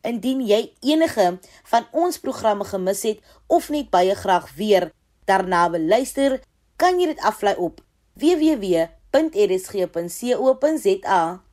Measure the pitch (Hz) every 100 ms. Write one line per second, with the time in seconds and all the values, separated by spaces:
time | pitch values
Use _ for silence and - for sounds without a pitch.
0 | 226 240 233 262 233 208 214 _ 254 311
1 | 320 - 180 185 - - - 240 - 302
2 | 349 - - - 220 202 196 196 185 196
3 | 226 214 _ _ _ 330 - 294 254 180
4 | 185 196 196 180 - 139 214 190 170 _
5 | _ _ - 190 185 175 175 170 160 220
6 | 269 - 277 262 _ _ _ _ 359 359
7 | 359 370 208 214 202 - 170 - _ _
8 | _ - 302 349 311 285 196 170 165 _
9 | _ 269 320 208 202 190 - 202 175 170
10 | 170 - 247 247 262 262 294 311 196 190
11 | - 190 165 185 _